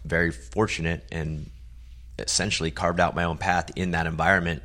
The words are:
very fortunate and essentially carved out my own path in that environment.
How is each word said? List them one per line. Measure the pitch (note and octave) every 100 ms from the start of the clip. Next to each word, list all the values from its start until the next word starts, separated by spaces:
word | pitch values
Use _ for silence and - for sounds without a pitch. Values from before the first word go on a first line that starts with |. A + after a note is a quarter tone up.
| D2+
very | E2 E2+
fortunate | - - G#2 G#2+ - E2 E2+ -
and | E2 D#2 D#2 - - - - - - - -
essentially | - - F#2+ - E2
carved | - F2 F2
out | E2+ E2
my |
own | E2+ D#2
path | - F2+ - -
in | F#2
that | E2 E2
environment. | D#2+ E2 F#2+ E2+ D#2+